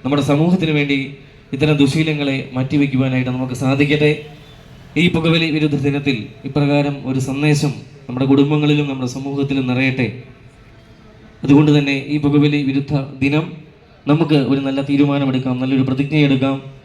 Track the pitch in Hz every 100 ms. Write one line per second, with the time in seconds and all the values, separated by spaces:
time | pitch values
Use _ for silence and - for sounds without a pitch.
0 | 127 143 135 143 170 180 160 151 143 139
1 | 135 - - - - 131 151 143 139 160
2 | 160 147 139 135 127 127 131 151 143 127
3 | 131 127 127 127 127 120 131 139 143 147
4 | 151 156 - - - - - - - 151
5 | 170 165 165 165 165 151 151 143 143 139
6 | 143 113 101 - - 147 143 143 143 139
7 | 131 131 135 135 151 147 147 - - -
8 | - 123 135 139 143 151 147 147 143 135
9 | 127 135 139 139 139 139 127 127 131 127
10 | 113 - - - - - - - - -
11 | - - - - 135 143 151 147 139 139
12 | 131 147 147 147 147 147 135 135 139 147
13 | 131 131 139 151 175 - - - - -
14 | - 156 151 151 123 135 135 135 139 143
15 | 143 139 135 131 131 127 131 135 123 131
16 | 143 151 143 135 135 135 - -